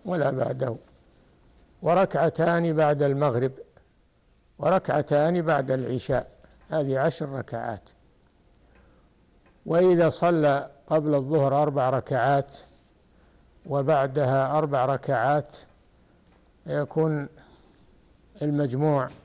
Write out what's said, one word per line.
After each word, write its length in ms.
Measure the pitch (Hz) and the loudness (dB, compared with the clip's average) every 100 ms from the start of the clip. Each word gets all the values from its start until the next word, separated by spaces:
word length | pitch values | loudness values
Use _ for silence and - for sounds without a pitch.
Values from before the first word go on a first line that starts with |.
ولا 260 | 202 175 139 | -8 -2 -2
بعده، 460 | 131 120 127 127 113 - _ _ _ _ _ _ _ _ - | -2 -4 -4 -6 -6 -12 _ _ _ _ _ _ _ _ -8
وركعتان 920 | 151 175 190 143 160 - 165 170 170 | 0 2 2 0 0 0 0 0 0
بعد 300 | 156 151 147 | 2 2 2
المغرب، 500 | 143 139 147 117 131 131 - - _ _ _ _ _ _ _ - | 0 2 0 0 -2 -4 -20 -20 _ _ _ _ _ _ _ -6
وركعتان 840 | 147 185 - 143 - 147 156 175 | 0 0 0 -2 0 0 2 0
بعد 280 | 160 147 131 | 0 0 0
العشاء، 600 | 131 120 127 - 127 - - - - - | -4 -4 -6 -2 -4 -4 -12 -20 -20 -8
هذه 280 | 156 139 131 | -4 -2 0
عشر 300 | 156 - 147 | -2 -4 -8
ركعات. 540 | 135 - 117 117 107 - _ _ _ _ _ _ _ _ _ _ _ _ _ _ _ _ _ - | -8 -8 -8 -8 -10 -12 _ _ _ _ _ _ _ _ _ _ _ _ _ _ _ _ _ -2
وإذا 420 | 165 185 175 165 | 2 4 6 4
صلى 600 | - 175 170 147 139 139 - - | 2 2 4 2 2 -2 -12 -2
قبل 280 | 156 151 | 0 2
الظهر 480 | 143 131 156 139 139 | 0 2 2 2 2
أربع 280 | 151 139 127 | 0 0 0
ركعات 640 | 127 - 131 123 143 - - - _ _ _ _ _ _ _ _ _ - | 0 -2 0 2 0 -2 -10 -20 _ _ _ _ _ _ _ _ _ -6
وبعدها 920 | 143 139 151 139 135 131 135 135 151 | -2 2 2 2 0 0 2 0 0
أربع 260 | 156 139 | 0 0
ركعات، 720 | 131 135 - 127 123 147 - - - _ _ _ _ _ _ _ _ _ - | 0 -2 -2 0 0 0 -2 -12 -20 _ _ _ _ _ _ _ _ _ -8
يكون 600 | 147 143 160 160 151 143 - - - _ _ _ _ _ _ _ - | -6 -4 -2 0 -2 -6 -14 -20 -20 _ _ _ _ _ _ _ -8
المجموع 680 | 151 147 143 127 151 143 127 - | -4 -2 -2 0 0 0 -2 -8